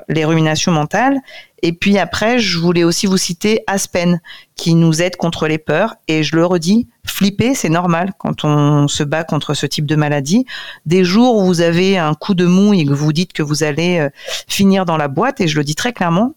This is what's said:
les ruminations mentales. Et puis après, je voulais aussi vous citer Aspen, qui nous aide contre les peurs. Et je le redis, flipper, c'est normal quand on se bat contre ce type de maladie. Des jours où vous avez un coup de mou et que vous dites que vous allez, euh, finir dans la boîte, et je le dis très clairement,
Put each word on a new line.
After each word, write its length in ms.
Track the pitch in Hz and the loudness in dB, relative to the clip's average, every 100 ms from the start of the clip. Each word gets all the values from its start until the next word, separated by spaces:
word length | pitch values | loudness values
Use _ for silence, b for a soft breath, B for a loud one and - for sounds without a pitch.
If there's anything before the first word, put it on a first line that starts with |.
| - | -2
les 160 | 156 | -2
ruminations 480 | 156 160 160 156 - | 0 2 2 0 0
mentales. 460 | 160 151 196 254 277 B B B _ | 0 0 0 0 -2 B B B _
Et 120 | 170 | -4
puis 240 | 170 196 202 | -2 0 2
après, 400 | 170 - 214 247 | 0 -2 0 0
je 200 | 202 170 | -2 -2
voulais 260 | 170 175 | 0 2
aussi 200 | 170 170 | 2 0
vous 140 | 196 185 | 0 0
citer 440 | - 175 214 220 - | -2 -4 -2 -2 -2
Aspen, 560 | 196 - 180 175 175 B B B - | -4 -4 -2 0 -2 B B B -6
qui 180 | 165 | 0
nous 280 | 165 165 156 | 4 4 2
aide 140 | 180 - | -2 -2
contre 300 | 170 - 156 | -6 -2 -2
les 120 | 156 | -2
peurs. 380 | - 151 220 - - | -2 0 -2 -4 -4
Et 140 | 156 | -2
je 120 | 147 | 0
le 120 | 160 175 | 0 2
redis, 420 | 180 160 220 247 _ - | 0 2 0 -2 _ -14
flipper, 480 | - 196 202 226 | -2 0 2 0
c'est 140 | 269 175 | 0 0
normal 440 | 165 180 165 190 - | 0 0 0 -2 -6
quand 280 | - 156 156 | -6 -4 0
on 420 | 147 147 147 143 | 2 4 2 2
se 140 | - | 0
bat 220 | 147 156 | -2 -2
contre 280 | 165 156 - | -2 -4 -4
ce 140 | 143 147 | -4 -4
type 180 | - | -4
de 100 | 147 | -2
maladie. 520 | 156 147 147 139 220 262 B B B 151 | 0 0 -2 0 0 0 B B B 0
Des 180 | 185 | 2
jours 320 | 180 202 254 220 | 2 4 4 4
où 80 | |
vous 160 | 185 170 | 2 2
avez 380 | 170 170 190 190 | 2 2 2 2
un 160 | 156 | 0
coup 180 | 151 - | -2 -2
de 140 | 175 175 | 0 4
mou 260 | 185 208 | 4 4
et 140 | 196 143 | 4 2
que 80 | |
vous 180 | 139 151 | 0 0
dites 220 | 151 185 | 0 -4
que 80 | - | -4
vous 200 | 147 151 | -4 -2
allez, 360 | 151 143 175 175 | -2 0 0 0
euh, 100 | 143 B B B B | -2 B B B B
finir 380 | - 196 190 175 | 0 2 2 0
dans 100 | 160 | -2
la 120 | 143 | -2
boîte, 340 | 139 240 277 | -2 -2 -2
et 60 | 175 | -2
je 100 | 151 | -2
le 60 | |
dis 100 | 147 | -4
très 180 | 151 - | -4 -6
clairement, 400 | - 175 170 247 | -2 0 0 0